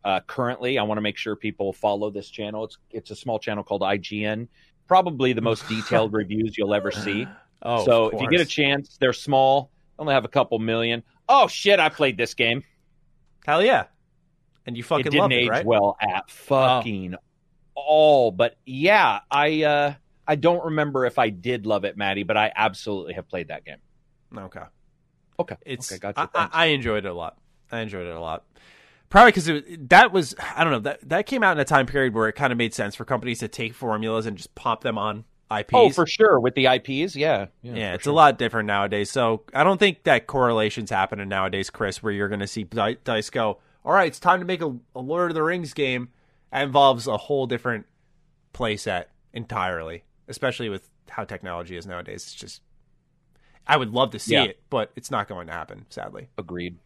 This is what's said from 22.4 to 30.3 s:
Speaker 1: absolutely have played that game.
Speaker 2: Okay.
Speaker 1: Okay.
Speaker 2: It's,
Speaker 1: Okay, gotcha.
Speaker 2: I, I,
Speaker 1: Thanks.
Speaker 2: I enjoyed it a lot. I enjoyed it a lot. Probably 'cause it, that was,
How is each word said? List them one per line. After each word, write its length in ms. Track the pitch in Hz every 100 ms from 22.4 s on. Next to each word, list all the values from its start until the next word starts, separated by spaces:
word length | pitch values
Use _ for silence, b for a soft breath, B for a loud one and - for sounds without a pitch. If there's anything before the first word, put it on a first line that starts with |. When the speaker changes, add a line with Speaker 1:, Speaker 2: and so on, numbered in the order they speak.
| 107 -
Speaker 1:
absolutely 580 | 107 95 - 98 80 92
have 120 | -
played 220 | 92 78
that 160 | 80 -
game. 120 | 69 _ _ _ _ _ -
Speaker 2:
Okay. 240 | 95 - 87 _ _ _ _ _ _ -
Speaker 1:
Okay. 160 | 175 98 -
Speaker 2:
It's, 260 | 131 -
Speaker 1:
Okay, 80 | 92
gotcha. 200 | 101 104
Speaker 2:
I, 40 |
I, 40 | 151
Speaker 1:
Thanks. 280 | 170 165 160
Speaker 2:
I 100 | 165
enjoyed 380 | 143 120 107 98
it 40 |
a 40 |
lot. 240 | 87 80 _ _ _ _
I 80 | 117
enjoyed 260 | 110 98 87
it 80 | 82
a 40 |
lot. 260 | 82 80 _ b b b b b _
Probably 220 | 202 240
'cause 160 | 196 160
it, 420 | 151 - 170 127
that 220 | 180 226
was, 220 | 185 139